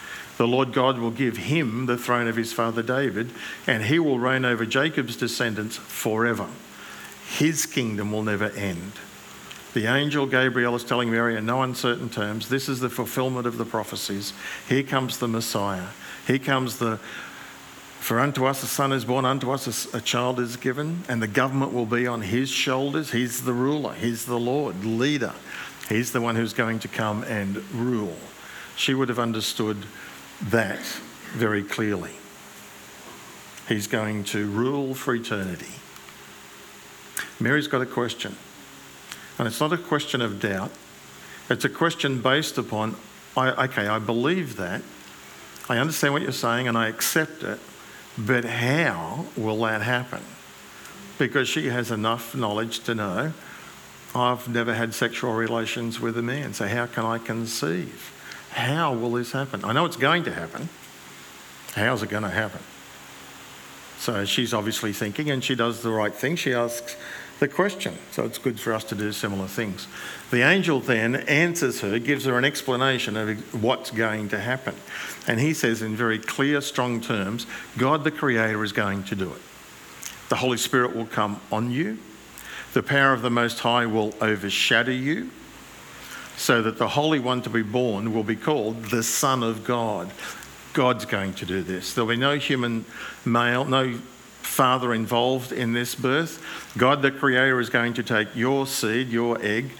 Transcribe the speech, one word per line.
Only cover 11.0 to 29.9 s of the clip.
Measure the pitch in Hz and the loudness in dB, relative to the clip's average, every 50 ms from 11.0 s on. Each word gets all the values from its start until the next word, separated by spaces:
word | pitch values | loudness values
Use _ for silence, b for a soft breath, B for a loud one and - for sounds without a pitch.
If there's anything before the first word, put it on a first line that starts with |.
| 120 117 | 2 4
Mary | 113 117 117 117 113 110 | 4 4 4 4 2 0
in | 107 | 0
no | 113 123 131 131 | 0 2 2 2
uncertain | 127 127 - - 123 120 - 127 113 | 0 0 0 0 0 0 0 -2 -6
terms, | - - 104 104 107 113 107 - | -2 -2 -2 -2 -2 -4 -2 -2
this | 127 135 135 - | -2 -2 0 -2
is | 135 123 | -2 -2
the | 127 120 | -2 -2
fulfillment | - - 117 110 - 135 127 131 127 127 120 120 | -2 -2 -4 -2 0 0 0 2 0 0 -2 -2
of | 117 117 | -2 -2
the | 113 | -4
prophecies. | 113 - 110 104 - 98 92 - - 101 98 101 - - B B B B B B B | -2 -2 -2 -2 -2 -4 -6 -4 -4 -4 -4 -4 -6 -8 B B B B B B B
Here | 131 135 139 | 2 2 2
comes | 135 143 135 131 127 - - | 2 0 0 0 0 -2 -2
the | 127 117 | -2 0
Messiah. | 113 113 113 - - 110 101 101 95 92 90 95 - B B B B B B - | 0 0 0 0 0 0 0 0 0 -2 -4 -8 -12 B B B B B B 0
Here | 127 135 | 2 2
comes | 131 151 139 131 127 123 113 | 2 2 2 2 2 0 -2
the, | - 120 113 110 107 B B B B B B B B B B B B B - - - - - - - | 0 0 0 0 -2 B B B B B B B B B B B B B -18 -18 -18 -18 -18 -14 -8
"For | - - 113 117 | -2 0 4 4
unto | 131 147 139 139 131 | 4 4 4 2 2
us | 135 135 135 143 | 2 2 0 -2
a | 139 | -4
son | - - 143 135 | 0 2 2 4
is | 135 131 113 | 4 2 2
born, | 117 127 135 127 | 2 2 4 4
unto | 127 135 139 131 123 | 4 2 2 2 0
us | 139 131 - 123 | 0 0 -2 -2
a | |
s-, | 110 - - - - | -4 -4 -4 -4 -6
a | 117 | -4
child | 113 - - 120 123 127 127 123 | -2 0 2 2 4 2 2 2
is | 123 117 123 123 | 0 -2 -2 -2
given, | - 135 123 139 151 156 170 175 175 - | -2 -2 0 0 -2 -2 -2 -4 -2 -2
and | 123 117 | 0 0
the | 113 107 | 0 2
government | 98 135 127 135 131 139 135 - | 4 4 4 4 4 2 0 2
will | 110 123 117 | 2 0 0
be | 107 120 120 123 | 2 2 2 2
on | 123 120 113 104 | 2 0 -2 -2
his | 90 107 123 135 131 | 0 2 2 2 2
shoulders." | - - - 143 131 131 139 143 143 160 151 - | 0 0 2 2 2 2 2 0 0 -2 -2 0
He's | - 117 127 120 120 123 123 | 0 0 0 0 -2 -2 -2
the | 127 120 | 0 2
ruler. | 120 127 139 151 151 135 98 - | 2 2 2 2 2 0 -4 -4
He's | - 110 120 117 113 - | -2 -2 -2 -2 -2 -2
the | - 120 120 | -2 0 0
Lord, | 120 120 131 147 147 113 87 92 98 | 2 2 2 2 0 0 -2 -2 0
leader. | 110 113 113 127 147 151 139 117 98 - - B B B B B B B B B B | 0 2 4 4 4 2 2 0 -2 -4 -8 B B B B B B B B B B
He's | 110 110 123 123 | 2 2 2 2
the | - 127 | 0 0
one | 117 117 113 | 2 2 2
who's | 110 113 107 | 2 2 0
going | - - 117 113 113 110 | 2 0 0 0 0 -2
to | - 98 | -4 -6
come | - - 113 107 104 107 120 | -4 -2 0 0 0 -2 -2
and | - 117 104 101 98 98 107 101 - - | -2 -2 -2 0 -2 -2 -4 -6 -6 -4
rule. | 117 120 127 123 110 104 90 80 82 - - - B B B B B B B B | -2 0 0 0 0 0 -2 -6 -8 -12 -16 -18 B B B B B B B B
She | - - - 135 | -2 2 2 4
would | 135 135 120 | 4 2 2
have | 117 120 | 2 2
understood | 120 117 113 110 104 - - - 113 107 107 101 98 - | 2 0 0 0 -2 -2 -2 0 0 0 0 -2 -4 -10